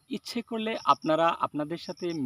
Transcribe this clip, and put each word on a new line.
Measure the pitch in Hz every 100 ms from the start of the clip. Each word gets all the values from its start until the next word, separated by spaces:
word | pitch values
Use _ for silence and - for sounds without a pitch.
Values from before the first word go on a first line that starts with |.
| - 240
ইচ্ছে | - 240
করলে | - 226 220 226 135
আপনারা | 139 - - 165 -
আপনাদের | - 147 147 170 -
সাথে | - 175 160